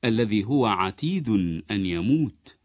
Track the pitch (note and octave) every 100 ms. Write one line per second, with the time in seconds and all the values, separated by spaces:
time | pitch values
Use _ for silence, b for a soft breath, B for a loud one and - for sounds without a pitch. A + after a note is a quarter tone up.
0 | A#2+ A2+ A#2 G#2 G2+ C#3+ A#2 F#2 F#2+ F#2+
1 | D#3 F#3+ B2+ G#2 F2 E2 D2+ G#2 F#2+ E2+
2 | F#2+ D3+ C#3 - - _